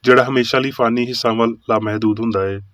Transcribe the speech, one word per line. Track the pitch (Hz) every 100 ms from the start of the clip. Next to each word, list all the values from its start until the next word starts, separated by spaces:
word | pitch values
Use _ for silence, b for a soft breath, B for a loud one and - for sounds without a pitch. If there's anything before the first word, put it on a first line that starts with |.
ਜਿਹੜਾ | 127 127
ਹਮੇਸ਼ਾ | 123 135 120 135
ਲਈ | 135
ਫਾਨੀ | 131 117 120 120
ਹਿੱਸਾਂ | 123 120
ਵੱਲ | 110 117 110 -
ਲਾਮਹਿਦੂਦ | 110 107 107 110 107
ਹੁੰਦਾ | 113 101 98
ਏ। | 98 101